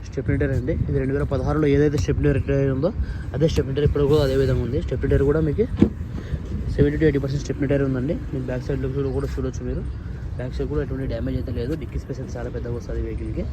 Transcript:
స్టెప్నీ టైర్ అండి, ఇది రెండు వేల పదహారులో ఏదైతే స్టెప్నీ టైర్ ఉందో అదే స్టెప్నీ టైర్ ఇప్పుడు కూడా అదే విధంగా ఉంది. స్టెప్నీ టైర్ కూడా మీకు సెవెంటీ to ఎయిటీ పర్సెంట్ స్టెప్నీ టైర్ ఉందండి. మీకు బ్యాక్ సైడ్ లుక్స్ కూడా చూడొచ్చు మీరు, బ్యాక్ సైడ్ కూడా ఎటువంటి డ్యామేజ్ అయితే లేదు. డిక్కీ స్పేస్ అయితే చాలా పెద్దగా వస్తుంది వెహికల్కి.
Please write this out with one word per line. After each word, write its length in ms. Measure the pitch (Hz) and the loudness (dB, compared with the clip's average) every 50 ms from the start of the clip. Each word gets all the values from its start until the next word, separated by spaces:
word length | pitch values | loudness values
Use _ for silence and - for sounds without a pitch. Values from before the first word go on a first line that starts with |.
| - - | -12 -8
స్టెప్నీ 280 | - 143 127 - 143 139 | -6 -4 0 0 2 2
టైర్ 100 | 147 139 135 | 2 2 0
అండి, 180 | 127 127 139 175 185 - - | 0 0 0 0 0 0 0
ఇది 80 | 143 139 | 0 0
రెండు 120 | 135 131 135 | 0 0 0
వేల 100 | 143 147 - | 0 0 0
పదహారులో 360 | 143 127 127 139 147 151 156 143 139 | 0 0 0 2 2 2 4 4 6
ఏదైతే 220 | 143 147 151 147 147 - | 6 6 4 4 2 2
స్టెప్నీ 240 | - 143 - 139 147 143 135 - - | 2 0 2 4 4 4 4 2 2
టైర్ 200 | 139 139 139 139 131 | 2 2 2 2 2
ఉందో 140 | 131 139 185 233 - - - - - - - - | 2 0 0 0 0 -2 -2 -2 -6 -6 -6 0
అదే 120 | 135 147 160 - | 2 2 4 4
స్టెప్నీ 200 | - 143 135 135 | 2 2 2 0
టైర్ 100 | 143 147 143 | 2 2 2
ఇప్పుడు 160 | - 143 143 135 | 4 4 4 4
కూడా 100 | 147 156 147 135 | 6 4 4 4
అదే 80 | 131 135 | 4 4
విధంగా 200 | 135 131 131 120 117 | 4 4 2 2 0
ఉంది. 140 | 120 117 156 - | 0 -2 -2 -2
స్టెప్నీ 220 | - 135 120 113 139 | -2 -2 -2 2 2
టైర్ 120 | 139 120 135 139 | 2 4 4 4
కూడా 100 | 147 160 160 156 | 4 4 2 2
మీకు 180 | 143 - 220 254 - - - - - - - - - - - - - - - - - - - - - | 2 0 0 0 4 4 4 4 4 -6 -10 -8 -8 -8 -4 -4 -6 -6 -4 -6 -6 -4 -4 -4 2
సెవెంటీ 220 | - 143 147 147 151 | 4 4 4 4 4
to 60 | 160 156 | 4 4
ఎయిటీ 120 | 139 139 135 | 4 4 0
పర్సెంట్ 200 | 135 135 143 - | 0 -2 -2 -2
స్టెప్నీ 220 | - 135 131 143 131 | -4 -4 -2 0 2
టైర్ 120 | 143 139 139 135 | 2 2 2 2
ఉందండి. 280 | 131 127 123 143 170 127 - - | 0 0 0 -2 -2 -4 -4 -6
మీకు 140 | - 135 127 127 | -6 -6 -4 -4
బ్యాక్ 140 | 127 127 127 - | -4 -4 -2 -4
సైడ్ 120 | 143 131 135 | -4 -2 -2
లుక్స్ 160 | 135 131 139 139 135 131 139 | -2 -2 -2 -2 -2 -2 -2
కూడా 100 | 139 131 - | -2 -2 -4
చూడొచ్చు 280 | - 131 131 131 - 127 123 | -2 -4 -4 -4 -4 -6 -4
మీరు, 120 | 127 160 - - - - - - - - - - - - | -4 -4 -4 -6 -8 -8 -8 -10 -10 -8 -8 -8 -8 -6
బ్యాక్ 160 | - 135 - - | -6 -6 -4 -4
సైడ్ 120 | 139 127 147 | -4 -2 -2
కూడా 80 | 151 143 | -2 -2
ఎటువంటి 220 | 131 131 131 135 127 117 | -2 -4 -4 -4 -4 -4
డ్యామేజ్ 240 | 113 117 131 131 127 | -4 -2 -2 -2 -2
అయితే 140 | 127 - - 120 | -4 -4 -4 -4
లేదు. 140 | 120 123 160 160 | -2 -4 -4 -4
డిక్కీ 180 | - - - - - | -6 -6 -8 -8 -6
స్పేస్ 160 | - - - | -6 -8 -8
అయితే 120 | 131 123 - 117 | -8 -8 -8 -8
చాలా 120 | 117 120 113 | -8 -6 -6
పెద్దగా 200 | 120 117 120 120 117 | -6 -6 -6 -6 -6
వస్తుంది 220 | - - 117 117 117 117 | -6 -6 -6 -4 -4 -4
వెహికల్కి. 380 | 110 - 113 110 - - 185 233 | -4 -6 -6 -4 -4 -4 -4 -4